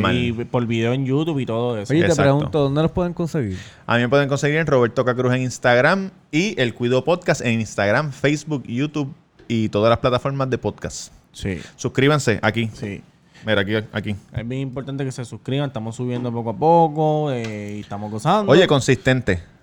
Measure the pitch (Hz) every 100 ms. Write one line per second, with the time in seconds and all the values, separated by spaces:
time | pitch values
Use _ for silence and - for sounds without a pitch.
0 | 95 123 120 113 117 127 117 117 113 131
1 | 131 135 160 147 120 113 120 117 98 143
2 | 190 160 139 143 147 160 139 139 160 -
3 | 175 170 170 160 110 92 - - - 117
4 | 120 139 139 139 147 151 156 139 120 113
5 | 127 123 127 127 127 - 131 120 139 196
6 | 196 - _ 151 196 - 123 - 120 127
7 | 127 175 180 156 120 113 107 - 101 113
8 | 151 127 143 147 151 147 - 117 147 151
9 | 139 - _ _ - 117 107 104 110 117
10 | 131 123 139 139 131 123 104 - - -
11 | - - _ - 98 87 - - 127 -
12 | 135 151 135 104 110 110 113 - 104 98
13 | - _ _ - 110 104 98 110 107 -
14 | 107 101 - - 113 131 135 127 131 139
15 | 139 123 120 110 - 135 143 131 110 110
16 | 123 123 123 117 117 101 151 170 165 151
17 | 156 151 151 127 113 107 104 104 104 101
18 | 104 107 147 202 208 147 180 147 123 123
19 | - 131 120 90 - -